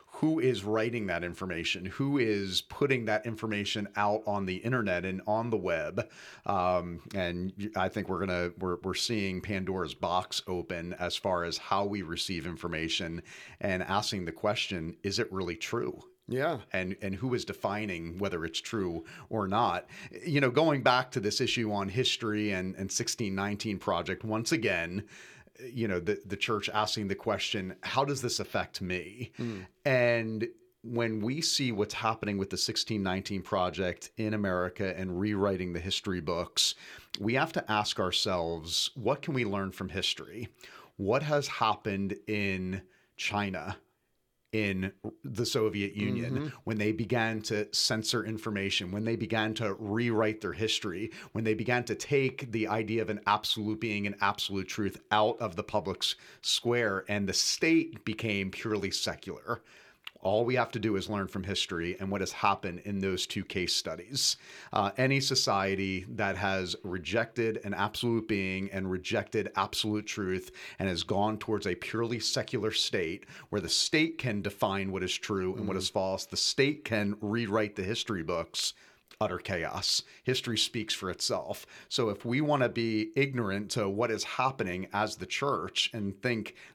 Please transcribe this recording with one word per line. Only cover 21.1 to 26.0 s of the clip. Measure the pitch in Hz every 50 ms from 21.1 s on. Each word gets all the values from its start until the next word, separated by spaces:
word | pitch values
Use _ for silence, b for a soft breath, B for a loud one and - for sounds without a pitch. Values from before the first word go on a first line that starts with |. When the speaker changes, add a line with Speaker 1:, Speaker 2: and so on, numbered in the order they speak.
Speaker 1:
to | - 127
this | 98 104 - -
issue | 131 113 - 127 113 107 104
on | 101 98 95
history | 90 - - - - - 117 110 107 104 107 104 98
and, | 92 92 92 92
and | - 98 92
sixteen | - - - - - - 117 98 95
nineteen | 98 98 104 104 101 - 110 98 90
Project, | - 104 90 85 85 90 95 - -
once | 110 107 113 117 - 170
again, | 151 - 104 92 85 82 85 90 101 104 B B B B B B B B B _ - 127 123 120
you | 131 113
know, | 104 92 87